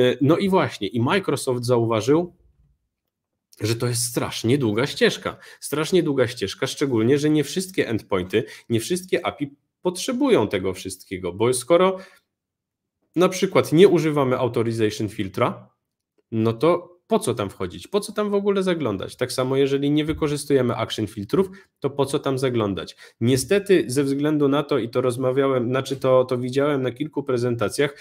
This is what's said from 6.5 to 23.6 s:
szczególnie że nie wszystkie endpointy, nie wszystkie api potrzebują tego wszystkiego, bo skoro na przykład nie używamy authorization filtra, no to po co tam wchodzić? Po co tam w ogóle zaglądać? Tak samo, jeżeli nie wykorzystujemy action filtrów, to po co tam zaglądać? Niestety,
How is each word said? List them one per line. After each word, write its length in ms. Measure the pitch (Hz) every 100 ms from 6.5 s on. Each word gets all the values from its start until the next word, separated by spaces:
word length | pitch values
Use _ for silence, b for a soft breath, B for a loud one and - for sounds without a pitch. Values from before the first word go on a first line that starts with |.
| - 135
szczególnie 520 | - 139 113 113 143
że 120 | 151
nie 140 | 151
wszystkie 440 | 147 185 185 170 117
endpointy, 560 | 107 - 95 90 107 - B -
nie 120 | 117
wszystkie 460 | - 180 185 185 104
api 280 | - 143 - _ _
potrzebują 640 | 180 180 - 247 285 170 104
tego 240 | 98 95
wszystkiego, 600 | 92 95 - - 90 90
bo 220 | 90 117
skoro 440 | 127 - 170 185 185 B B _ _ _ _ _ _ _ _ _ 160
na 120 | 185
przykład 440 | 185 185 139 110
nie 160 | 151 -
używamy 500 | 175 156 147 127 127
authorization 720 | 123 117 117 113 107 - 104
filtra, 640 | - 98 - 131 - - _ _ _ _ _ _
no 200 | 113 110
to 400 | 113 156 175 - _ -
po 120 | 220
co 160 | 220
tam 160 | 110 98
wchodzić? 360 | - 92 87 -
Po 140 | 202
co 120 | 196
tam 180 | 214 208
w 40 |
ogóle 280 | 202 202 196
zaglądać? 540 | 185 165 127 95 87 -
Tak 160 | 127
samo, 240 | - 127 135
jeżeli 340 | 139 139 143
nie 140 | 151
wykorzystujemy 720 | 151 151 151 147 - 139 120 107
action 300 | 113 - 104
filtrów, 420 | - 101 156 190 B B _
to 100 | 139
po 160 | 139 135
co 120 | 151
tam 200 | 147 131
zaglądać? 580 | 131 120 104 87 80 - B -
Niestety, 640 | 117 131 131 196